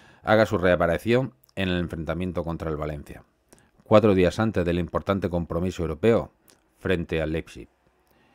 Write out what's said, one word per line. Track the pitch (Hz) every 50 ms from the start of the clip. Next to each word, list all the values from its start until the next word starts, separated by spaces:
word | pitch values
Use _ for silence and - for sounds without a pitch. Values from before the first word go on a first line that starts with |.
| _ _ _ _
haga | - - 110 110 110
su | 104 107 90
reaparición | 87 92 90 85 87 82 85 - - 110 117 127 135 - - _ _ _ _
en | 95 95 92
el | 90 87
enfrentamiento | 87 78 - 80 78 78 80 82 90 92 82 90 80
contra | 85 82 80 82 82
el | 78
Valencia, | 73 76 78 76 73 73 - 73 - - _ _ _ _ _ _ _ _ _ _ _ _
cuatro | - 107 107 107 107 95
días | 95 90 87 - -
antes | 110 110 95 95 85
del | 87 85 90
importante | 85 80 - 85 - - 98 98 101 87
compromiso | 87 87 82 - 82 82 90 92 85 -
europeo | 85 78 78 76 - 113 117 147 143 - _ _ _ _ _ _ _ _ _ _
frente | - 92 92 85 82 - 85 80
al | 78 78
Leipzig. | 80 82 80 - - - - - _ _ _ _ _ _ _ _ _ _ _ _ _